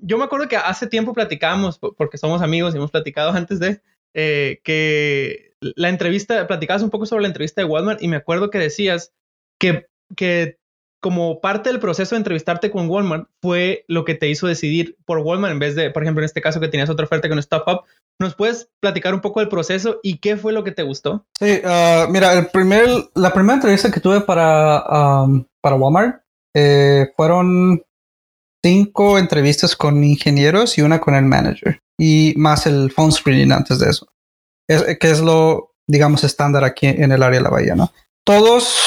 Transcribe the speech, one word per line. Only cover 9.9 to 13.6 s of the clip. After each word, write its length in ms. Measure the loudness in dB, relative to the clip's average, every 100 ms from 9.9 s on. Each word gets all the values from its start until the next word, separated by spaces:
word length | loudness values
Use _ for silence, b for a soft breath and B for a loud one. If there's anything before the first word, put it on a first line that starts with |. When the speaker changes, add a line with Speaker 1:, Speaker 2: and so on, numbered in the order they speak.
| _ _ -8
Speaker 1:
que 420 | -4 -2 -4 -10 _ _ _ -10
como 400 | -6 -4 -4 -4
parte 300 | -4 -4 -4
del 80 | -4
proceso 380 | -4 -4 -4 -4
de 20 |
entrevistarte 540 | -4 -6 -6 -4 -4
con 180 | -4 -4
Walmart 380 | -4 -4 -6 -10 _
fue 440 | -4 -2